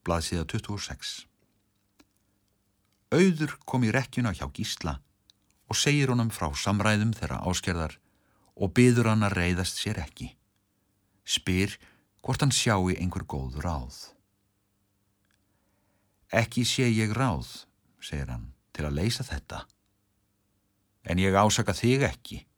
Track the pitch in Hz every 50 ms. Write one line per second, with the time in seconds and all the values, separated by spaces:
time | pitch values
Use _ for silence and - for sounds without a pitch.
0 | _ 87 85 85 80 - 92 85 78 - - 110 - - 101 98 - - - -
1 | - - - - - _ _ _ _ _ _ _ _ _ _ _ _ _ _ _
2 | _ _ _ _ _ _ _ _ _ _ _ _ _ _ _ _ _ _ _ _
3 | _ _ - 151 190 190 170 151 156 143 - - _ - - 127 123 110 113 135
4 | 131 - - 131 123 113 87 - - 69 - - 110 - - - - 80 71 -
5 | _ _ _ _ _ _ _ _ _ _ _ _ _ - - - - 143 147 147
6 | 139 131 123 120 117 113 - - 87 76 73 - - 101 101 101 98 110 107 104
7 | 107 113 110 - - - - - - 90 90 - - 95 85 85 80 73 - _
8 | _ _ _ _ _ _ _ _ _ _ _ - 98 95 - 127 123 123 120 120
9 | 117 113 110 110 104 101 98 92 87 87 90 90 92 - - - - 101 104 95
10 | 80 - - - 123 - - _ _ _ _ _ _ _ _ _ _ _ _ _
11 | _ _ _ _ _ - - - - - 90 92 98 98 - - - - _ _
12 | _ _ _ _ - - 127 - 151 135 120 - - 123 107 95 90 92 90 -
13 | 90 92 - 95 - - - 69 67 65 65 76 76 90 80 69 64 65 - -
14 | - - _ _ _ _ _ _ _ _ _ _ _ _ _ _ _ _ _ _
15 | _ _ _ _ _ _ _ _ _ _ _ _ _ _ _ _ _ _ _ _
16 | _ _ _ _ _ _ - 107 117 - - 127 120 - - - 131 120 113 110
17 | 110 107 107 117 135 127 87 69 60 - - - - _ _ _ _ _ _ _
18 | - - - 73 67 62 62 58 57 58 - _ _ _ - - 78 76 71 73
19 | 90 117 120 - 127 - - 76 - - - 90 - _ _ _ _ _ _ _
20 | _ _ _ _ _ _ _ _ _ _ _ _ _ _ _ _ _ _ _ _
21 | _ - 87 90 95 98 95 98 107 107 - - 107 - 95 - - 120 131 135
22 | 139 95 - - _ - - - - _ _